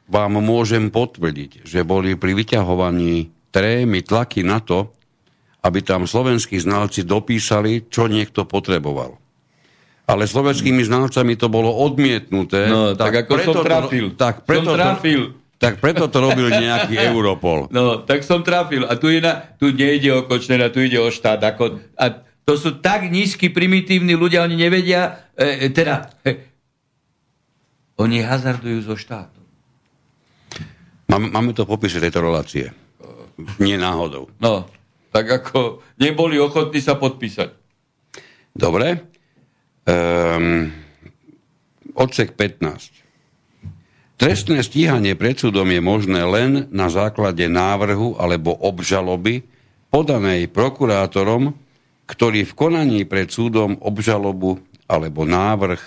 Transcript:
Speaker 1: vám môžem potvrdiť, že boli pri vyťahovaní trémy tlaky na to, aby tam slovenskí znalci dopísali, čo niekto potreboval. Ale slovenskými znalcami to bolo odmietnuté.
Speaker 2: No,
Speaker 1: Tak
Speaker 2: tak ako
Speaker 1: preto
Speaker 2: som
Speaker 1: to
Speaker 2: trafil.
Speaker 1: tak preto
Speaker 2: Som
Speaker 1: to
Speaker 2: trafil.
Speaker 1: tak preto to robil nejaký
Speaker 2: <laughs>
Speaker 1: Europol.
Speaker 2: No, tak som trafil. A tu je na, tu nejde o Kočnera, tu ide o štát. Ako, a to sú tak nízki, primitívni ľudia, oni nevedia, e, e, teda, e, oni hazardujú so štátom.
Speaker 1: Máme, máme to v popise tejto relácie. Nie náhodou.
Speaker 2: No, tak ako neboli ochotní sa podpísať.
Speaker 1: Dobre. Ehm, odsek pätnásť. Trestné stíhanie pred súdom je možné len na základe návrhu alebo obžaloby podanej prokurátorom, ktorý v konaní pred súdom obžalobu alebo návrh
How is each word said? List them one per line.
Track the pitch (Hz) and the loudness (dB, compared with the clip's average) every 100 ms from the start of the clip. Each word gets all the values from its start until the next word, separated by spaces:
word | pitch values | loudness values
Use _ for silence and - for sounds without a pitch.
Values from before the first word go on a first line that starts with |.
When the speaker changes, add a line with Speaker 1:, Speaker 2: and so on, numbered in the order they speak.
| - | -2
Speaker 1:
vám | 101 104 104 | 0 2 2
môžem | 107 117 110 113 107 | 2 2 2 0 0
potvrdiť, | 113 123 - 82 71 69 - 76 | 0 -2 -2 -4 -4 -10 -18 -6
že | 87 | -4
boli | 82 95 95 90 | 0 0 0 -2
pri | 92 98 | -2 -2
vyťahovaní | 110 117 90 90 90 87 85 85 80 _ _ | 0 0 2 0 0 0 0 0 -4 _ _
trémy | 95 104 120 120 95 | 0 0 2 0 0
tlaky | - 110 120 - | 0 0 0 -2
na | 90 107 | 0 0
to, | - 87 107 _ _ _ _ _ _ _ | 0 -2 -2 _ _ _ _ _ _ _
aby | 92 90 | 0 0
tam | 92 92 87 | 0 0 0
slovenskí | 117 127 117 - 95 | 0 2 0 -2 -4
znalci | 85 101 101 - | 0 0 0 -2
dopísali, | 87 104 107 113 - 104 107 117 110 | -2 -2 0 -2 0 0 2 -2 -2
čo | - 117 | -2 0
niekto | 107 104 - 90 | 0 -2 -4 -2
potreboval. | 98 85 87 73 69 64 - _ _ _ _ _ _ _ _ - | -2 0 -2 -2 -6 -8 -12 _ _ _ _ _ _ _ _ -2
Ale | 101 104 | 0 0
slovenskými | 120 139 - 135 127 | 0 0 0 2 2
znalcami | 113 123 131 131 123 113 | 2 2 0 2 0 2
to | 117 | 0
bolo | 113 113 | 2 2
odmietnuté. | 113 143 131 139 113 - 95 87 98 104 | 2 0 2 2 0 -2 -2 0 0 2
Speaker 2:
No, | 110 107 | 2 2
Speaker 1:
Tak | 98 | 2
Speaker 2:
tak | 107 117 113 | 0 0 0
ako | |
Speaker 1:
preto | 143 180 | 0 2
Speaker 2:
som | 170 | 2
Speaker 1:
to | 156 | 2
Speaker 2:
trafil. | 160 143 127 101 | 2 0 -2 -4
Speaker 1:
tak | 90 123 110 - | -2 -2 -2 -2
preto | 160 | 0
Speaker 2:
Som | 165 | 2
Speaker 1:
to | 156 | 2
Speaker 2:
trafil. | 185 185 160 147 - - _ _ | 2 0 0 0 0 -8 _ _
Speaker 1:
tak | 120 98 | 0 2
preto | 139 170 156 | 0 2 2
to | 139 | 2
robil | 131 131 123 | 4 4 2
nejaký | 117 117 117 110 110 | 2 2 0 0 0
Speaker 2:
<laughs> | 117 | 0
Speaker 1:
Europol. | 117 104 92 85 78 69 | 2 2 0 0 0 0
Speaker 2:
No, | 123 123 110 - | 0 0 0 0
tak | 143 | -2
som | 143 175 | 0 0
trafil. | 175 175 175 139 120 | 2 0 0 -2 -2
A | 120 | 0
tu | 160 | 2
je | 165 | 2
na, | 165 - - - | 2 -2 -6 -2
tu | 143 | 0
nejde | 131 139 147 139 | 2 2 2 2
o | 131 | 2
Kočnera, | 127 123 - 127 120 | 0 -2 0 0 2
tu | 127 | 2
ide | 131 120 | 0 2
o | 117 | 0
štát. | 113 113 107 107 | 0 0 0 0
Ako, | 107 117 - - - | 0 -2 -4 -12 -2
a | 127 110 - _ | -2 -2 -12 _
to | - 147 | -2 0
sú | 160 147 | 0 -2
tak | 185 214 185 | -2 0 0
nízki, | 175 196 - 180 | -2 -2 0 -2
primitívni | 175 185 190 185 185 175 | 2 2 2 2 2 2
ľudia, | 165 175 170 170 | 2 2 2 2
oni | 165 | 0
nevedia, | 170 185 180 180 165 - - | 2 2 2 0 0 -6 -10
e, | - 139 135 135 | -2 -2 0 0
e, | |
teda, | 131 160 131 - - | 0 0 -2 -6 -8
e, | 135 120 - _ _ _ _ _ _ _ _ _ _ _ _ _ _ - | -4 -4 -8 _ _ _ _ _ _ _ _ _ _ _ _ _ _ -4
oni | 110 117 | 0 0
hazardujú | 113 131 127 123 120 113 107 | 0 -2 -2 -4 -4 -6 -6
so | 107 | -8
štátom. | - 113 - _ _ _ _ _ _ _ _ _ _ _ - - - - - _ - | -10 -14 -16 _ _ _ _ _ _ _ _ _ _ _ -20 -18 -18 -20 -20 _ -2
Speaker 1:
Máme, | 101 110 | 0 0
máme | 107 120 | 0 0
to | 113 101 | 0 -2
v | |
popise | 107 104 87 | -2 -2 -2
tejto | 85 87 | -2 0
relácie. | 82 82 71 73 64 - _ _ 60 58 58 - 82 98 | 0 0 -2 -6 -8 -10 _ _ -20 -20 -20 -18 -10 -2
Nie | 101 98 | 0 0
náhodou. | 90 85 82 69 65 - | -2 -2 -4 -6 -14 -2
Speaker 2:
No, | 117 101 90 - _ _ _ | 0 0 -4 -18 _ _ _
tak | 110 110 | -2 0
ako | 127 127 135 120 - - - | -2 -2 -2 -2 -6 -12 -2
neboli | 143 156 165 147 | 0 2 2 2
ochotní | 143 151 151 147 | 0 0 -2 0
sa | 139 139 | 0 0
podpísať. | 135 - 113 101 87 - _ _ _ _ _ - - _ _ | 0 -2 -8 -6 -8 -10 _ _ _ _ _ -20 -20 _ _
Speaker 1:
Dobre. | - 87 87 143 175 - _ _ _ _ _ _ _ - | -2 0 2 0 -2 -8 _ _ _ _ _ _ _ 0
Ehm, | 87 85 87 85 85 85 85 80 78 - _ - _ _ - _ _ _ _ - | 2 2 2 2 0 0 0 -2 -8 -20 _ -20 _ _ -20 _ _ _ _ -8
odsek | - 127 - 107 - | -2 -2 0 -2 -2
pätnásť. | 104 - 78 73 - _ _ _ _ _ _ _ - - _ _ _ - | -4 -2 -6 -6 -16 _ _ _ _ _ _ _ -20 -20 _ _ _ -2
Trestné | 139 196 - 147 | 0 0 0 0
stíhanie | 120 139 165 127 101 | 0 0 2 2 0
pred | 87 113 135 | 0 -2 0
súdom | 123 98 92 | 0 2 2
je | 87 | 2
možné | 87 107 95 90 87 | 2 0 0 0 0
len | 104 127 139 139 | 2 2 0 -2
na | 98 92 | -2 0
základe | 87 107 107 101 85 85 | 0 0 0 -2 0 0
návrhu | 87 92 101 104 101 120 - | 0 0 0 0 0 -2 -2
alebo | 87 87 80 - | -2 0 -2 -2
obžaloby | 98 90 85 95 90 90 101 123 - _ _ _ _ | -2 -4 -2 -2 -2 -2 -2 -4 -6 _ _ _ _
podanej | 143 156 127 98 90 85 | 0 2 0 2 0 -2
prokurátorom, | 98 127 135 127 101 95 98 98 117 139 143 _ _ _ _ - | 0 0 0 0 2 0 0 0 2 0 -4 _ _ _ _ -18
ktorý | - 117 107 95 | -4 -2 0 -2
v | - | -2
konaní | 160 170 147 107 92 | 0 0 0 0 -2
pred | 95 90 | -4 -4
súdom | - 117 110 104 101 | -4 -2 0 0 -2
obžalobu | 107 104 107 107 101 92 92 92 - _ - | -4 -4 -2 0 -2 -2 -2 -4 -8 _ -4
alebo | 87 80 76 78 | -2 -2 -4 0
návrh | 90 101 107 95 87 | 0 0 0 -2 -4